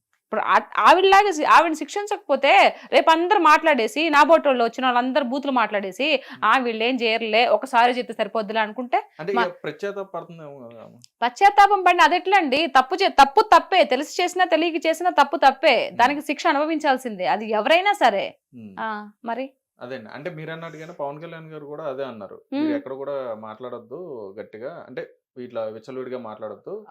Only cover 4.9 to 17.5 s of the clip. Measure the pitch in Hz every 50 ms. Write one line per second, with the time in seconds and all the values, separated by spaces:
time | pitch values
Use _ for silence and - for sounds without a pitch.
4.9 | 240 240 247 262 254 302 285 233 254 285 262 277 262 247 220 208 214 202 202 190
5.9 | 180 - 262 311 294 - - - 262 - - - 240 269 247 240 226 220 220 240
6.9 | 269 233 240 220 220 226 226 220 214 226 247 - 214 214 - - - 233 240 240
7.9 | 254 247 240 - 220 - 220 202 - 226 214 196 214 226 214 208 214 - 247 240
8.9 | - 403 427 - _ - 156 185 - 240 226 175 175 - - 156 151 - 202 202
9.9 | 196 202 190 190 - 170 165 170 170 165 156 147 143 139 123 117 117 113 110 110
10.9 | 113 120 _ - _ - 226 247 254 - 392 403 403 403 403 392 403 392 359 359
11.9 | 359 349 330 294 339 359 349 370 403 392 339 269 254 285 330 294 - 262 - -
12.9 | 359 359 392 330 - - 277 269 - 427 427 427 359 330 320 - 392 359 302 -
13.9 | 254 254 302 - - - 359 349 - 359 370 349 339 311 330 349 311 330 - 320
14.9 | 320 320 349 359 349 359 277 277 - 285 - 269 262 - - 311 247 202 135 -
15.9 | 180 - 233 262 294 294 277 - 294 294 - 339 302 277 302 311 330 302 311 294
16.9 | 269 262 262 240 208 180 180 151 175 208 226 214